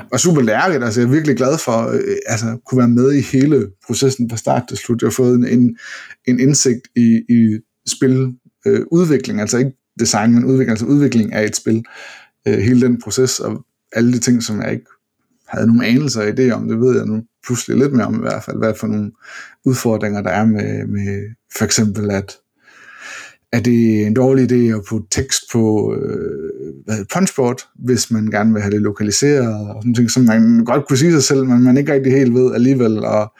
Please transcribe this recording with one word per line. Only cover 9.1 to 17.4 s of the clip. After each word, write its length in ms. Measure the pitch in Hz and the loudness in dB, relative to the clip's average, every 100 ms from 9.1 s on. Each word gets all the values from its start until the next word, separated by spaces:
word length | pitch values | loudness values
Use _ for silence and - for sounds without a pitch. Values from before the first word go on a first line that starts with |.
| 135 - 104 | 0 -2 -4
altså 160 | 104 120 | -2 -2
ikke 140 | 139 - _ - | -2 -6 _ -4
design, 340 | 120 107 110 | -2 0 2
men 120 | 120 127 | 2 2
udvikling, 240 | 131 120 | 0 0
altså 160 | 107 117 | -2 0
udvikling 480 | 143 135 120 104 | 2 2 0 0
af 120 | 104 107 | -2 -4
et 100 | - | -4
spil. 280 | 117 113 117 - - - _ _ - | -2 -4 -4 -18 -20 -20 _ _ -2
Øh, 100 | 110 | 0
hele 220 | 107 127 | 2 2
den 200 | 123 120 | 2 -2
proces, 380 | 110 131 131 - | -4 -2 0 -2
og 260 | 110 110 - _ _ | -8 -10 -14 _ _
alle 220 | 113 120 | 0 0
de 60 | 123 | 0
ting, 240 | 123 120 | 0 0
som 180 | 113 104 | -2 -6
jeg 100 | - | -6
ikke 140 | 113 - _ _ _ _ _ - | -8 -10 _ _ _ _ _ -10
havde 200 | - 110 | -2 2
nogen 160 | 117 | 2
anelse 380 | 117 127 147 113 | 4 0 0 -2
og 60 | 104 | -2
idé 220 | 107 127 | 0 0
om, 160 | 107 113 | 0 -4
det 120 | 113 | 0
ved 160 | 127 117 | 2 2
jeg 80 | 107 | -2
nu 160 | 110 113 _ | -6 -8 _